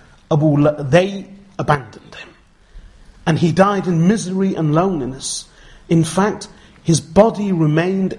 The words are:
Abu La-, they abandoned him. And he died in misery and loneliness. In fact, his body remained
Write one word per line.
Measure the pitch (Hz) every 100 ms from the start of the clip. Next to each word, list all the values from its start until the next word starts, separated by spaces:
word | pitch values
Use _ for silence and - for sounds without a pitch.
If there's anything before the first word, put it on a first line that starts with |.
| - - -
Abu | 160 156 143
La-, | 147 147
they | 139 165 190 196 190 - - -
abandoned | 139 143 110 - - -
him. | - - _ _ _ - - - - - -
And | 143
he | 170
died | 160 196 196 170
in | 165 170
misery | 220 175 190 190 185
and | 151
loneliness. | 151 196 165 123 135 - - - - - - -
In | 170
fact, | 160 - 208 202 - - - -
his | - 151
body | - 196 226 220 202
remained | 175 156 156 175 190 190